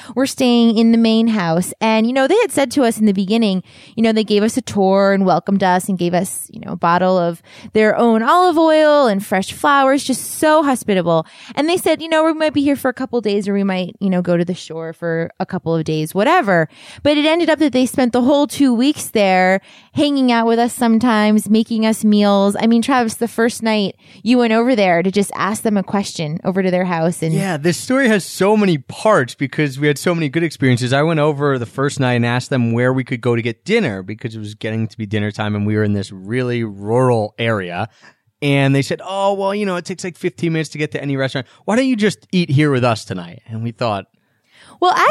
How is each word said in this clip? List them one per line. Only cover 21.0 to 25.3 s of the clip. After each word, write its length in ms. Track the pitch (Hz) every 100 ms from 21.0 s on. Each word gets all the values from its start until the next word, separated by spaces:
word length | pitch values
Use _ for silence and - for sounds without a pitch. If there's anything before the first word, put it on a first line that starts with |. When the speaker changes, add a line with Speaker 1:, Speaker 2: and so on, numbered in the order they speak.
| 247 214 214 214 202
Speaker 1:
making 380 | 214 226 226 220
us 180 | 220
meals. 520 | 214 208 208 202 202 202
I 80 | 226
mean, 160 | 233
Travis, 320 | 226 262 226
the 140 | - 233
first 340 | - 233 -
night 320 | 226 214 196 - _ -
you 120 | 208 247
went 160 | 233
over 220 | 220 240
there 260 | 240 190 170
to 120 | 185
just 180 | 196 196